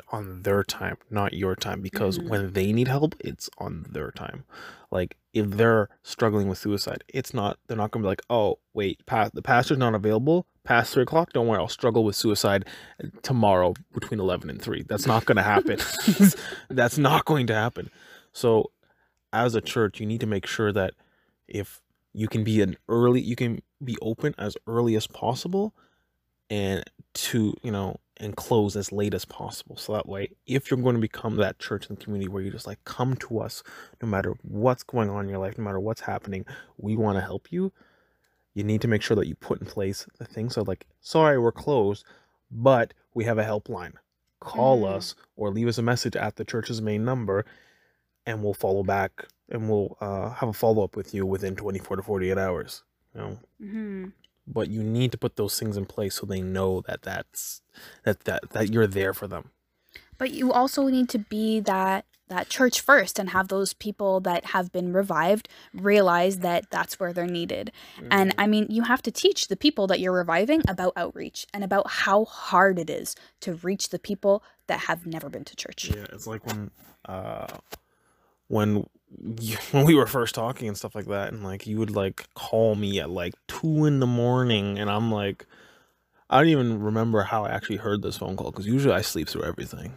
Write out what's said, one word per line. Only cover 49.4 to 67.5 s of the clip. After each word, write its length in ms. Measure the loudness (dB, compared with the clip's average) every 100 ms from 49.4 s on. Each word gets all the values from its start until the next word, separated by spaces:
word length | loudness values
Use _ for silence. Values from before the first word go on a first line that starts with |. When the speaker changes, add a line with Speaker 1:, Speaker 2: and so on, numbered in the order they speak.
| _
Speaker 1:
and 220 | -6 0
we'll, 260 | 0 0 -6
uh, 300 | -6 -4 -6
have 180 | -4 -6
a 40 |
follow-up 440 | 0 2 4 0 -4
with 180 | -8
you 100 | -4
within 300 | -2 -2 -4 -6
twenty-four 400 | -6 -8 -6 -6
to 60 |
forty-eight 360 | -4 -2 2 2
hours," 440 | 2 -2 -6 -14 _ _ _
you 60 | -12
know? 180 | -12 -12 -18 _
Speaker 2:
Mm-hmm. 460 | -12 -10 -8 -10 -12 -16 _ _ -8
Speaker 1:
But 220 | -4 -4
you 140 | -4
need 300 | -2 0 0
to 60 | -2
put 180 | -4 -4
those 220 | -4 -4
things 160 | -4 -4
in 100 | -6
place 300 | -4 -6 -6
so 100 | -6
they 140 | -6
know 400 | -4 0 0 -2 -4
that 140 | -10
that's, 600 | -8 -10 -10 -12 -12 -14 _ -20 -20 -4
that, 180 | -2 -2
that, 260 | -4 -6 -4
that 200 | -2 2
you're 140 | 4 4
there 280 | 2 -2
for 140 | -4 -8
them. 220 | -10 -12 _ _ _ _ -20 _ -8
Speaker 2:
But 140 | -6
you 200 | -2 2
also 360 | 4 2 2 2
need 200 | 2 2
to 80 | 0
be 400 | -4 -2 0 0
that, 440 | 0 2 2 0 -4 _ -8
that 200 | -8 -4
church 320 | 2 2 4
first 400 | 6 6 6 -2
and 100 | 0
have 160 | 0 2
those 280 | 0 -2
people 440 | -4 -8 -2 2 2
that 260 | 2 -2 0
have 260 | -2 -2
been 200 | -2 0
revived 560 | 0 2 2 4 2 -2 -20 -18
realize 680 | -2 4 6 6 6 4 0
that 280 | -2 -2 -2
that's 280 | -4 -4 -4
where 140 | -4
they're 140 | -4 -4
needed. 420 | -4 -4